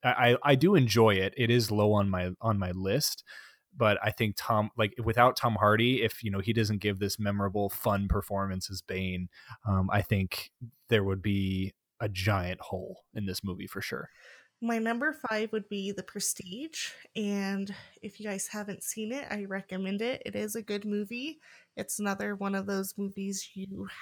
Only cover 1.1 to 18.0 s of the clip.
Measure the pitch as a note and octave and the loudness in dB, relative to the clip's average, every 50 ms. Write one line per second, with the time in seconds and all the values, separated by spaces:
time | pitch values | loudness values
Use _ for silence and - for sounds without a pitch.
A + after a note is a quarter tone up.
1.1 | G2+ F#2+ F#2+ G2+ - - A#2+ A2 A#2+ B2 A2+ G2+ G#2 G#2 G#2 G#2+ G#2+ G2+ G2 G2 | 6 4 2 0 0 0 2 4 4 4 2 2 2 4 4 4 4 4 2 2
2.1 | F#2 F2+ F2+ F2+ F#2 - - A2+ G#2+ G2+ F#2 F2+ F#2 F#2 F#2+ F#2+ G#2+ D3 - - | 0 0 -2 -4 2 4 6 6 6 4 2 0 -2 0 0 2 2 2 2 0
3.1 | - - - - - - - - - _ _ _ - - A2+ G#2+ G2+ - G2+ A2 | -2 -6 -10 -16 -18 -18 -20 -20 -20 _ _ _ 0 4 4 4 4 4 2 0
4.1 | - - A#2 G#2+ G2 - - - A2+ G#2+ G#2+ G#2+ - - A2 G#2 - - A2+ A2+ | 0 0 0 0 -2 -2 0 2 2 2 2 0 0 0 0 0 -2 -2 -2 2
5.1 | G#2+ A#2+ A#2+ B2+ B2 - - A#2+ A2 G2+ A2 G#2 G#2+ A2 A#2 B2 C3 B2+ A2+ G#2+ | 4 6 6 6 6 4 2 0 4 4 6 6 6 6 6 4 4 2 0 0
6.1 | - - - G#2 G2 G2 F#2 A#2 A2 A2+ A2 G#2 G#2+ G2 G2 G#2 G2+ F#2+ G#2 G2 | -2 -4 -4 -4 -2 -2 0 0 2 2 2 2 0 0 0 -2 0 0 -2 -2
7.1 | - - G#2+ G2+ G2+ G2+ G2+ G2 F#2+ G#2 G2+ G2 - - - A2+ G2+ G2 G2+ F#2+ | -2 -2 -2 -2 0 0 0 0 0 0 -2 -2 -2 -2 0 0 2 2 2 2
8.1 | - G2+ - - G2+ G2 G2 G2 F#2+ F#2 - - F#2+ F2+ - - F#2+ F#2 F#2+ F#2 | 0 0 -2 -2 -2 -2 -2 -2 -4 -4 -6 -8 -8 -10 -8 -6 -6 -4 -4 -4
9.1 | F2+ F2+ F2+ - _ - - - - - - G#2 G2 F#2+ F#2+ F#2+ G2+ G#2 - - | -4 -4 -6 -8 _ -16 -20 -20 -16 -6 0 2 2 2 2 2 2 0 2 2
10.1 | G#2+ G2 F#2+ - - - - - _ - A#2+ A2+ - _ _ - A#2+ G#2+ G2 G2 | 2 0 0 -2 -4 -8 -12 -14 _ -16 -16 -16 -16 _ _ 2 2 2 4 2
11.1 | F#2+ F#2+ F2 G#2+ G2+ G2 G2 F#2+ F#2+ F#2+ F#2+ F#2+ - _ _ _ _ - A2+ G#2 | -2 -2 0 0 0 0 0 0 -2 -2 -4 -4 -8 _ _ _ _ -6 -6 -6
12.1 | F#2+ F#2 F#2 G#2 G2+ F#2+ F2 F2 F#2 - - - F#2+ F2+ F2+ - F#2+ - _ _ | -4 0 0 2 2 2 0 -4 -6 -8 -10 -10 -8 -8 -8 -10 -14 -16 _ _
13.1 | - G#2+ G2+ F#2+ F#2 - - G2 F2+ G2 G2 G2 - G2 - - - C2 - - | -8 -6 -6 -4 -4 -4 -6 -6 -6 -8 -10 -10 -10 -10 -8 -6 -8 -8 -8 -12
14.1 | _ _ - - - - _ _ _ _ A#3 A#3 A#3 A3+ A3 A3+ A#3 A#3 C#4+ D#4 | _ _ -20 -20 -20 -20 _ _ _ _ -4 -2 -2 -2 -2 -2 -2 0 -2 -2
15.1 | D4+ - - A#3 A3 G#3+ A3 G#3+ - G#3+ G3+ - G#3 G3+ F#3+ G3+ G3 G3 F3+ - | -2 -4 -4 -4 -2 -2 -2 -2 -4 -6 -4 -6 -6 -6 -4 -6 -6 -8 -10 -10
16.1 | - G3+ - - - - F#3 F3+ F#3 A#3+ D4+ D#4+ - - - - - - - - | -8 -6 -4 -4 -4 -6 -10 -12 -12 -12 -12 -10 -10 -10 -10 -10 -12 -14 -20 -12
17.1 | - A3+ G#3 G3+ G3+ G3+ G3 G3 G3 G3 G3 G3 G3 - - - - _ | -8 -6 -4 -2 -2 -2 -2 -2 -4 -4 -6 -6 -10 -12 -16 -20 -18 _